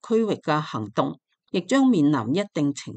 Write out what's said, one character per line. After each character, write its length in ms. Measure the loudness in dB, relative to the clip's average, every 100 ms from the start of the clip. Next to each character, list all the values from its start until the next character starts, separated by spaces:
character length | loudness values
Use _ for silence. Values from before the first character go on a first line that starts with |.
| -2
區 120 | 0
域 160 | 0 -2
嘅 240 | -2 -2
行 260 | -2 -8 -4
動 260 | -2 -4 -6 _ _ _
亦 80 | -6
將 260 | 0 4 4
面 200 | 4 4
臨 240 | 2 0
一 140 | -2 -2
定 200 | -2 -2
程 200 | -4 -10